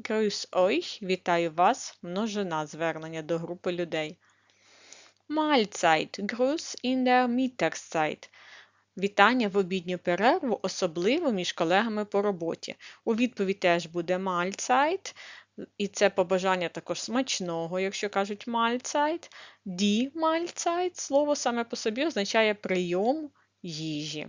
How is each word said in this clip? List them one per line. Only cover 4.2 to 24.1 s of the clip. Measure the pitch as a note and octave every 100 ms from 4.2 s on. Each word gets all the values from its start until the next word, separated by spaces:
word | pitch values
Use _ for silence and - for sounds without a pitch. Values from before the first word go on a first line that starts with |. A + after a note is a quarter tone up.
| _ _ _ _ _ - - - - _ -
Mahlzeit, | D4+ D4+ C#4 G3+ - E3+ D#3+ - -
Gruß | G3+ A#3 B3+ D#4+ - - B3
in | C4
der | B3+ B3 B3
Mittagszeit. | A#3+ C4 - D#3+ - - E3 D#3 - - - - - - _ _ -
Вітання | G3 G3 G3+ B3+ G#3
в | G3
обідню | F3+ F#3+ E3+ F3+
перерву, | - F3 A3 F#4 C#4 G#3
особливо | F#3+ - F3+ D#3+ F#3 D4+ D#4
між | G3+ F3
колегами | - E3 F#3+ A3+ G#3+ G#3
по | G3+
роботі. | G#3 F3+ E3 D#3+ - - - - -
У | A3
відповідь | B3 - F#3+ G3
теж | F#3 E3+ E3
буде | F3 D#3+ F#3
Mahlzeit, | F#3+ F3 F3+ G3+ - C4 D4 F#4+ - - - - - - - -
і | G3
це | - G3+
побажання | G3 F3 F#3 F#3+ F#3 E3+
також | - - E3+
смачного, | - A#3 C4+ - F3+ E3 E3 F#3
якщо | F#3+ - G3+
кажуть | G3+ G3+ G3+ -
Mahlzeit. | A#3 A#3 B3 - D4 D4 E4 - - - - G3+
Die | F3+ G3+ G#3 C4+
Mahlzeit, | D#4+ D#4+ D#4+ F4 - E4+ E4+ F4+ -
слово | - C#4 D4 C#4+
саме | B3+ A#3+
по | A#3 A#3
собі | A3+ A3 D#4
означає | G#3+ G3+ A3+ G#3+
прийом | G#3 - F3+ F3+ F3 A3 D#4 D4+ - _ _
їжі. | F3+ D#3 D#3+ D3 D3+